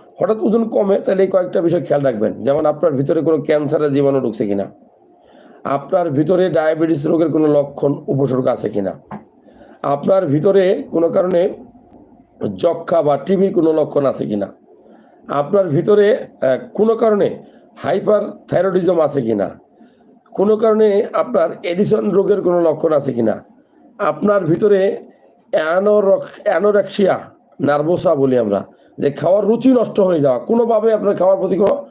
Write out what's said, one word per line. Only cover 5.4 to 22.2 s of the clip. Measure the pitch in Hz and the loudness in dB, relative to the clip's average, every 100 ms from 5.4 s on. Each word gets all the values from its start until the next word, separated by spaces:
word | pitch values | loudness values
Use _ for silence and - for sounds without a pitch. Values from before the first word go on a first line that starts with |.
| - - | -20 -12
আপনার | - 139 - 185 170 | -6 -6 -2 -2 0
ভিতরে | 139 156 180 185 | -2 0 2 2
ডায়াবেটিস | 160 156 160 160 151 151 | 0 0 0 0 0 0
রোগের | 156 165 | 0 2
কোনো | 156 151 | 2 2
লক্ষণ | 147 143 - 143 143 - | 2 0 -2 -2 -2 -4
উপসর্গ | 135 139 131 127 | -2 0 0 -2
আছে | 113 113 | -2 -4
কিনা, | 104 95 - - - - _ _ - - - | -4 -4 -8 -14 -18 -18 _ _ -20 -20 -8
আপনার | 143 139 190 190 170 | -4 -2 2 2 2
ভিতরে | 151 190 190 185 196 131 | 2 2 4 2 0 -2
কোনো | 160 165 | -2 0
কারণে | 196 180 180 190 - - - - - - _ _ - 110 - | 0 0 0 0 -4 -18 -20 -20 -20 -20 _ _ -10 -8 -2
যক্ষা | 170 165 - 170 | -2 -2 -2 0
বা | 147 139 | 0 0
টিবির | 180 190 190 | 0 0 2
কোনো | 175 160 | 2 2
লক্ষণ | 156 143 143 131 | 2 0 0 -2
আছে | 110 104 | -2 -4
কিনা, | 101 98 - _ - - - _ _ - | -6 -6 -12 _ -20 -20 -20 _ _ -6
আপনার | 143 143 196 180 | -6 0 0 0
ভিতরে, | 147 165 208 202 - - - | 0 2 4 4 0 -4 -4
আহ, | 131 123 - | -2 -2 -4
কোনো | - 220 226 | -2 0 2
কারণে | 226 208 139 - - - _ - | 2 2 0 -4 -16 -20 _ -10
হাইপারথাইরয়েডিজম | 135 190 165 208 - - - - 190 185 175 170 | -4 -2 0 0 -2 -10 -4 0 0 0 0 2
আছে | 147 139 | 0 0
কিনা, | 113 107 87 85 _ _ - _ _ _ _ | -2 -2 -4 -8 _ _ -20 _ _ _ _
কোনো | - 202 214 | -2 0 2
কারণে | 226 214 214 202 196 | 2 2 2 2 0
আপনার | 220 - 214 160 - | -2 -2 0 -2 -4
এডিসন | 175 175 196 208 214 | -6 -2 0 0 0
রোগের | 185 | 0